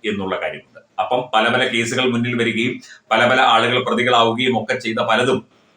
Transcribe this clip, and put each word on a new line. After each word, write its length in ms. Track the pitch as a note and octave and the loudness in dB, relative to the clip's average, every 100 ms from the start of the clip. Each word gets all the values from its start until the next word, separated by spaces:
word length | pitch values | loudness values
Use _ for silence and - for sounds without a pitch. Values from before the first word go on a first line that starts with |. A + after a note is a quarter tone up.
| G#2+ | -6
എന്നുള്ള 240 | G2+ F#2+ F2+ | -4 -4 -4
കാര്യമുണ്ട്. 380 | D#2+ D2 - - - - | -6 -10 -16 -20 -14 -6
അപ്പം 180 | - - B2 | -2 -2 -2
പല 100 | A2 A#2 | 0 2
പല 100 | B2+ B2+ | 0 0
കേസുകൾ 320 | A#2 A#2 B2+ B2+ | -2 -2 -2 0
മുന്നിൽ 200 | A#2 A#2+ A#2 | 0 -2 -2
വരികയും 320 | A2+ G#2 B2 - - - - | -2 -2 -2 -4 -14 -14 -2
പല 100 | A2+ A#2+ | 2 2
പല 100 | C3 B2+ | 4 4
ആളുകൾ 240 | A#2 A#2+ B2 A#2+ | 4 2 0 -2
പ്രതികളാവുകയും 680 | A2+ B2 A#2+ A2+ A2+ B2+ A2+ | -2 2 2 2 2 0 -2
ഒക്കെ 140 | A2 B2+ | -2 -6
ചെയ്ത 160 | A2+ A2+ A#2 | -4 -4 0
പലതും 280 | A2+ B2+ B2+ - _ _ | 0 2 -2 -4 _ _